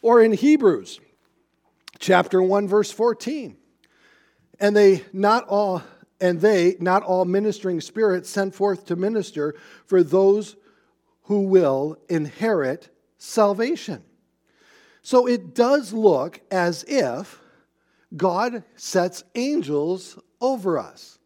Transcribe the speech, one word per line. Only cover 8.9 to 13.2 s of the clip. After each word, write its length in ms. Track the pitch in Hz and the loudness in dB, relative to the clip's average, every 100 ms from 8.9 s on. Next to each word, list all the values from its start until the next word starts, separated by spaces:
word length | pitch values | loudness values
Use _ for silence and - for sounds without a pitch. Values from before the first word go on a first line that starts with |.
| 175 | -4
minister 580 | 190 220 190 156 147 147 - - _ | -4 -4 -6 -6 -8 -8 -20 -20 _
for 180 | 190 | 2
those 540 | 160 180 196 202 208 - _ _ _ _ _ _ | 4 4 4 2 -2 -18 _ _ _ _ _ _
who 180 | _ 202 | _ -2
will 560 | 196 190 156 135 147 156 _ | 2 4 4 0 -4 -10 _
inherit 800 | 170 151 - 226 196 135 120 _ _ _ | -6 -6 -6 -2 -2 -2 -6 _ _ _
salvation." 840 | _ | _